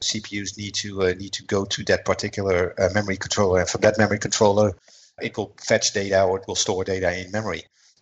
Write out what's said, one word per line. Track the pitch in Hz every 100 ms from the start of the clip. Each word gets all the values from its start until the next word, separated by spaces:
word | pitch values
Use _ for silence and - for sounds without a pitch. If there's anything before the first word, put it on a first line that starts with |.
C | - 110
P | - 101
Us | 98 104
need | 101
to, | - 104 98
uh, | 92
need | 90 98
to | -
go | - 101
to | 98 -
that | 104 90
particular, | - 92 104 - 98 90 90 -
uh, | 92
memory | 104 101 95
controller, | - - 98 90
and | 87
from | -
that | 107 107
memory | 104 101
controller, | 104 - 104 104 104 - _ - _ -
it | 117 110
will | 98 -
fetch | - 110 -
data | 104 98 95
or | 95 95
it | -
will |
store | 92 - 92
data | 95 95 90 90
in | 92
memory. | 104 107 82 - _ _ _